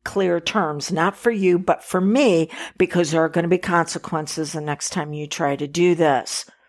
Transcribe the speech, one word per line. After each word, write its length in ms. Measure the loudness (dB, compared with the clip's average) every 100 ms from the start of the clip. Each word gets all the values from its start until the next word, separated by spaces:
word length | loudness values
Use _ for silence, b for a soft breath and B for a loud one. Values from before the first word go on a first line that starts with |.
clear 360 | -6 -2 0 0
terms, 500 | 0 -2 -2 -4 -4
not 260 | 0 0 0
for 140 | -2
you, 280 | 2 2 2
but 260 | 2 -2
for 160 | 0 0
me, 500 | 2 4 4 4 0 B B -2
because 340 | 0 2 2
there 100 | 2
are 60 | 2
gonna 200 | 0 0
be 100 | 0
consequences 920 | 2 0 0 -6 -6 -6 -6 -6 -6
the 80 | -6
next 300 | -6 -6 -6
time 220 | -6 -6
you 140 | -8 -8
try 300 | -4 -2 -2
to 100 | -4
do 280 | 2 2
this." 500 | 4 4 2 -2 -10 -12 B